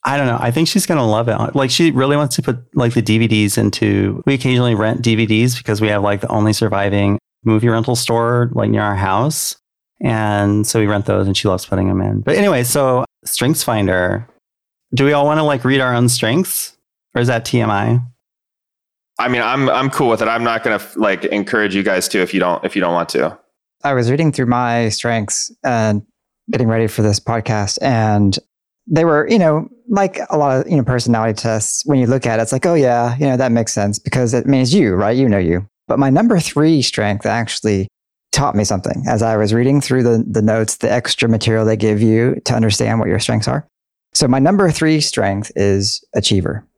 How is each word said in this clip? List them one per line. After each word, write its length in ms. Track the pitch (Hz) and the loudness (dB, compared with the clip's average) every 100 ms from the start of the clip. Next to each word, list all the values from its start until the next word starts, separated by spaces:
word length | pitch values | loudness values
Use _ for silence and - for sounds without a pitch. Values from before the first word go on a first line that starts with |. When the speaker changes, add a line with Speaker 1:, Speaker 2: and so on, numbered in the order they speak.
| 135 | -2
Speaker 1:
I 100 | 143 | 0
don't 120 | 135 | 0
know. 100 | 117 | 0
I 120 | 120 | -2
think 180 | 120 160 | 0 0
she's 160 | 208 - | 0 0
gonna 200 | 165 117 | 0 2
love 220 | 107 117 | 0 0
it. 100 | 107 - | -2 -2
Like, 160 | 139 131 | -2 -2
she 220 | - 170 | 2 2
really 240 | 135 131 147 | 2 2 2
wants 220 | 147 - | 0 -2
to 40 | |
put, 180 | - 123 - | -4 -4 -4
like, 200 | - 120 | -2 0
the 80 | 120 | 0
D 160 | 107 110 | 2 2
V 100 | 113 | 2
Ds 300 | 107 104 104 | 2 2 0
into, 640 | 107 - 107 101 98 101 - | -2 0 0 2 0 -2 -2
we 80 | |
occasionally 400 | 139 131 127 123 | 0 0 2 2
rent 280 | 110 107 - | 2 0 0
D 140 | 120 110 | 0 0
V 100 | 113 | 2
Ds 320 | 110 120 120 | 2 2 0
because 240 | - 104 | -4 0
we 80 | 107 | 0
have, 120 | 104 | 2
like, 200 | 101 101 | 0 -2
the 80 | - | -2
only 240 | 110 104 | 0 0
surviving 680 | 107 110 98 101 101 101 104 _ _ | 0 0 0 0 0 0 0 _ _
movie 240 | 113 110 120 | 0 2 2
rental 280 | 113 110 123 | 0 0 -2
store, 540 | - 117 117 120 120 | 0 0 2 2 0
like, 160 | 117 107 | 0 0
near 140 | 107 | 0
our 120 | 104 101 | 0 0
house. 640 | 98 95 135 156 - - _ _ _ _ | 0 0 0 -2 -8 -10 _ _ _ _
And 640 | - 113 107 104 101 104 104 | -2 -2 0 0 2 0 0
so 140 | 117 | 0
we 80 | 104 | 0
rent 200 | 104 98 | 0 0
those 200 | 98 98 | 0 0
and 80 | 95 | 0
she 140 | 104 | 0
loves 160 | 95 - | -2 -2
putting 240 | 95 92 | -2 0
them 100 | 95 | 0
in. 200 | 98 101 | -2 -2
But 140 | 104 160 | -2 0
anyway, 280 | 202 147 | 2 2
so 400 | 123 147 135 123 131 _ - | 0 0 2 0 -2 _ -10
StrengthsFinder. 1000 | - 123 120 - 113 98 92 90 98 117 _ _ _ _ _ _ | -2 0 0 0 0 0 0 0 -2 -8 _ _ _ _ _ _
Do 100 | 123 | 0
we 80 | 139 | 2
all 140 | 147 143 | 2 2
wanna, 180 | 156 | 2
like, 220 | 151 139 127 | 0 0 2
read 160 | 135 | 2
our 120 | 131 | 2
own 140 | 120 120 | 2 0
strengths? 680 | 120 110 143 190 - - _ _ _ _ | 0 0 0 -2 -6 -10 _ _ _ _
Or 60 | - | -2
is 80 | 120 | 0
that 160 | 120 | 0
T 160 | 117 123 | 0 -2
M 100 | 110 | 0
I? 300 | 101 110 120 123 _ _ _ _ _ _ _ _ _ _ _ | 0 0 0 -2 _ _ _ _ _ _ _ _ _ _ _
Speaker 2:
I 80 | 120 | -2
mean, 140 | 123 | 0
I'm, 280 | 117 131 135 | 0 0 0
I'm 200 | 120 135 | 0 -2
cool 180 | - 135 | 0 0
with 140 | 110 | 2
it. 80 | 110 | 0
I'm 140 | 117 | 0
not 200 | 117 113 | 0 -2
gonna, 180 | 117 107 - - | -2 -4 -4 -2
like, 300 | 107 95 98 | -2 0 -2
encourage 500 | 104 101 113 104 95 | -4 -2 0 0 0
you 80 | |
guys 240 | 101 92 - | 0 0 0
to 120 | 104 | -2
if 120 | 92 | -2
you 60 | 95 | 0
don't, 240 | 90 85 | 0 -2
if 120 | 87 - | -4 -2
you 60 | |
don't 120 | 87 | 0
want 160 | 85 85 | 0 -2
to. 280 | - 73 107 _ _ _ _ | -2 -2 -6 _ _ _ _
Speaker 3:
I 100 | 143 | -2
was 160 | 135 117 | 0 0
reading 220 | 139 160 | 0 0
through 140 | 135 123 | 0 0
my 420 | 123 123 117 117 | 0 0 0 -2
strengths 640 | 101 120 117 101 - - - | -2 -4 -4 -4 -6 -8 -8
and 400 | 135 117 110 104 104 _ _ _ - | -4 0 0 -2 -6 _ _ _ -8
getting 200 | 220 120 | -2 0
ready 180 | 113 113 | 0 -2
for 140 | - | 0
this 180 | 107 104 | 0 0
podcast, 600 | - 113 107 110 101 - | -2 -4 -2 -4 -2 -4
and 560 | - 120 110 104 101 92 _ _ _ _ - | -2 0 2 2 2 0 _ _ _ _ -4
they 140 | 156 | 0
were, 240 | 165 147 - | 2 2 2
you 120 | 226 | 2
know, 280 | 165 151 - _ - | 2 0 -4 _ -4
like 300 | 202 196 - - | -2 -2 -4 -4
a 80 | 160 | 0
lot 200 | 143 131 | 2 0
of, 120 | - | 0
you 80 | 160 | 0
know, 60 | |
personality 500 | 120 127 120 117 113 | 0 -2 0 0 0
tests, 500 | 107 117 110 104 - - | -2 -2 -2 -4 -6 -2
when 140 | 143 | 0
you 80 | 123 | 2
look 180 | 135 123 | 0 0
at 140 | 113 | -2
it, 40 | |
it's 80 | 113 | -2
like, 140 | 131 180 | -2 0
"Oh 80 | |
yeah, 440 | 170 131 120 120 123 | 2 2 2 0 -2
you 80 | 143 | -2
know, 120 | 127 | 0
that 140 | 131 | 0
makes 220 | 117 113 | 0 -2
sense," 260 | - 101 104 | -2 -2 -4
because 340 | - 131 123 | -4 -2 0
it 120 | 123 123 | 0 2
means 280 | 139 127 | 2 2
you, 220 | 180 131 90 | 2 2 2
right? 200 | 101 127 | 0 2
You 120 | 135 | 2
know 100 | 101 | 2
you. 300 | 90 87 101 _ _ | 2 -2 -4 _ _
But 120 | 120 | 0
my 100 | 139 | 2
number 300 | 139 226 208 | 4 4 2
three 420 | 156 - 156 160 | 0 0 2 2
strength 440 | 127 - 104 101 110 | 0 -2 -2 -2 -2
actually 600 | 110 113 - 107 101 101 _ _ _ _ | -2 -4 -4 -2 0 -2 _ _ _ _
taught 240 | - 139 104 | -2 0 0
me 80 | |
something. 400 | 104 101 - - 107 | -2 -2 -4 -6 -2
As 140 | 110 | 0
I 160 | 113 110 | 0 0
was 160 | 107 | 0
reading 280 | 113 123 143 | 2 2 0
through 220 | 135 131 | 0 0
the, 200 | 120 113 113 | 2 2 0
the 120 | 107 | 0
notes, 360 | 107 110 110 - | 0 0 -2 -2
the 140 | 113 | -2
extra 360 | 117 - - 120 | -2 -2 -2 0
material 380 | 113 110 110 110 | 0 2 0 2
they 120 | 110 | 2
give 240 | 107 104 | 0 2
you 380 | 110 110 120 139 - | 2 4 2 -2 -2
to 80 | |
understand 460 | 117 113 101 113 113 | 0 0 0 0 0
what 100 | - | 0
your 100 | 104 | -2
strengths 280 | - 117 107 | 0 -2 -2
are. 200 | 139 - _ _ _ _ | -4 -6 _ _ _ _
So 140 | - 143 | -2 2
my 120 | 131 | 4
number 300 | 143 202 190 | 4 4 2
three 300 | 156 160 156 | 2 2 2
strength 500 | 147 - 101 98 104 - | 0 -2 -2 -2 -6 -2
is 480 | 101 98 98 - _ - | 0 2 -2 -6 _ -4
achiever. 500 | 104 101 87 110 - | 0 0 0 -6 -10